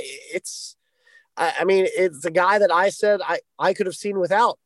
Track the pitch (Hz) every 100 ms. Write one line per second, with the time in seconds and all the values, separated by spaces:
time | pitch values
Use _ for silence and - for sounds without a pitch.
0 | 135 135 - - - - - - _ _
1 | _ - _ - 165 139 180 190 185 151
2 | 185 135 170 170 180 208 196 170 196 -
3 | 208 202 151 165 - - 170 196 185 160
4 | 208 196 175 196 233 -